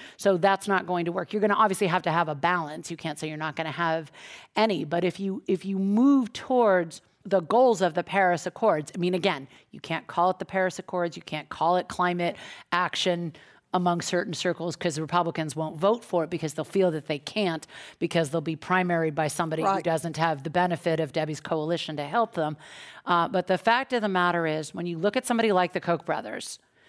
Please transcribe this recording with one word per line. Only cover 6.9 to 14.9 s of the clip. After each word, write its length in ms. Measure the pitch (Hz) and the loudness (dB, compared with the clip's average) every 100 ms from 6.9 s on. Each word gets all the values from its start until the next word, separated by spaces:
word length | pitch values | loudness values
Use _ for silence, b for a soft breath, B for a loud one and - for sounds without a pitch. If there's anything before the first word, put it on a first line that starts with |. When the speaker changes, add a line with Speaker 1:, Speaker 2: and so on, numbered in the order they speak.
| - _ _ 190 | -8 _ _ 0
Speaker 1:
the 140 | 190 | 0
goals 420 | 156 226 254 190 | 2 4 6 6
of 100 | 180 | 2
the 120 | 160 | 0
Paris 420 | 175 196 180 175 180 | -2 2 2 2 -2
Accords, 440 | - 220 156 151 | 0 2 2 -2
I 40 | - | -2
mean, 140 | 175 | -2
again, 360 | 180 190 147 135 b b | 0 0 -2 -6 b b
you 100 | - | -18
can't 260 | - 165 - | -6 -6 -4
call 240 | - 180 | 2 2
it 80 | 185 | 2
the 60 | 185 | -4
Paris 320 | 190 185 - | -2 -2 -4
Accords, 380 | - 180 170 - | -8 -4 -4 -6
you 60 | |
can't 260 | - 151 147 | -10 -10 -10
call 260 | - 160 180 | -2 2 2
it 120 | - | 0
climate 480 | - 180 175 170 - B B B | -2 0 0 -2 -4 B B B
action 600 | 175 175 - 190 175 170 - B B _ | 0 0 -2 0 0 -4 -10 B B _
among 260 | 180 180 170 | 0 2 0
certain 320 | - 180 - | 0 -2 -2
circles, 440 | 160 180 170 170 - | -2 -2 -2 -4 -4
'cause 180 | 175 | -4